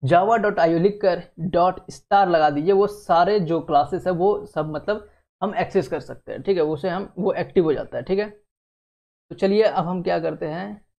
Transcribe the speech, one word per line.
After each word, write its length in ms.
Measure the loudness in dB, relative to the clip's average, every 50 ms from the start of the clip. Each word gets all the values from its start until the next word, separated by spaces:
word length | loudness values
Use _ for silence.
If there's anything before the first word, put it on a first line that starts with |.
| 0
java 360 | 4 4 4 4 4 2 2
dot 180 | 2 0 0 2
I 100 | 2 2
O 100 | 2 4
लिख 200 | 2 0 0 2 0
कर 200 | 0 0 0 -6 -14 _ -8 -8 -2
डॉट 300 | 0 2 2 2 0 -2 -12 -18 -20
स्टार 360 | -20 _ _ 2 2 4 4
लगा 220 | 4 4 4 4
दीजिए, 220 | 2 0 0 2 4
वो 140 | 4 4 2
सारे 500 | 0 -8 -2 0 4 4 4 4 2 0 0
जो 180 | 0 -2 -2 -2
क्लासेस 440 | 2 2 2 2 2 -2 -4 -2
है 60 | -2 -2
वो 300 | 0 2 2 0 0 -4
सब 240 | -8 _ -6 -6 -4
मतलब 380 | -6 -8 -4 -4 -6 -6 -6 -16 _ _ _ _ _ _ -6
हम 120 | -6 -2
एक्सेस 320 | -4 -6 -2 0 -2 -2 -2
कर 120 | -6 -8 -8
सकते 300 | -10 -16 -18 _ -12 -12
हैं। 100 | -10 -4
ठीक 140 | -2 0
है, 60 | 0 0
उसे 240 | -2 -2 -4 -4 -4
हम, 240 | -4 -4 -8 -10 -8 -4
वो 140 | -4 -2 -2
एक्टिव 300 | -2 -6 -2 0 0 2
हो 80 | 2 0
जाता 240 | -2 -4 -8 -8
है। 60 | -10 -4
ठीक 140 | -2 -2 -2
है, 100 | -2 -6
तो 1040 | -8 _ _ _ _ _ _ _ _ _ _ _ _ _ _ _ _ _ _ _ -8
चलिए 260 | -2 0 2 4 4 4
अब 240 | 2 2 0 -2
हम 160 | -2 -4 -4 -2
क्या 160 | -2 -2 -2
करते 260 | -2 -4 -6 -6 -8 -8
हैं 360 | -6 -8 -10 -10 -12 -16 _ _ _